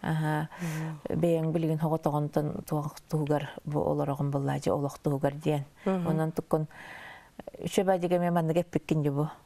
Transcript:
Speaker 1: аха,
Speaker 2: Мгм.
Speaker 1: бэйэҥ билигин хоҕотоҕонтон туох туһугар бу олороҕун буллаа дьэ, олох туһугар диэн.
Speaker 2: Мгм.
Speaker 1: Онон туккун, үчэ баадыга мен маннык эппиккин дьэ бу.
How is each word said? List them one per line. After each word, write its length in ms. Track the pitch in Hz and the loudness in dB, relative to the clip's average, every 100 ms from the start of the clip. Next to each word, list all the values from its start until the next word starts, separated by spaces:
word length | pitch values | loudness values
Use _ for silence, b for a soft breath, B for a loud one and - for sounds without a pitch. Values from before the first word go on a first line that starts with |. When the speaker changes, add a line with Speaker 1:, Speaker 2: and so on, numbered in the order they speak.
Speaker 1:
аха, 460 | - 160 156 151 156 - | 0 0 2 0 -2 -6
Speaker 2:
Мгм. 600 | 170 156 160 156 - - | -6 -4 -6 -6 -4 0
Speaker 1:
бэйэҥ 320 | 170 165 160 | 4 4 2
билигин 260 | 160 160 156 | 0 0 0
хоҕотоҕонтон 840 | 160 160 160 147 147 151 147 - - | 0 2 2 2 0 0 -2 -4 -4
туох 300 | 156 147 - - | -2 -2 -8 -4
туһугар 420 | 156 143 147 139 - | -2 2 0 0 -8
бу 160 | - 147 | -4 -2
олороҕун 500 | - 147 147 139 143 | 0 0 0 0 0
буллаа 280 | 139 139 139 | 0 0 0
дьэ, 120 | - | 0
олох 260 | - 139 - | 0 0 -2
туһугар 360 | - 139 143 | -2 0 0
диэн. 300 | 143 151 151 139 - | -2 0 0 -2 -6
Speaker 2:
Мгм. 220 | - 190 170 | -2 0 0
Speaker 1:
Онон 260 | 156 160 | 2 0
туккун, 340 | 165 - 160 156 B B B B B B - - - | -2 0 0 0 B B B B B B -18 -16 -8
үчэ 220 | 175 - | -2 0
баадыга 340 | 190 190 175 175 | 4 4 4 2
мен 140 | 175 | 4
маннык 220 | 175 160 160 | 2 2 2
эппиккин 460 | 170 156 - 156 | 2 -2 0 2
дьэ 80 | 147 | 2
бу. 180 | 143 151 - | 2 -2 -4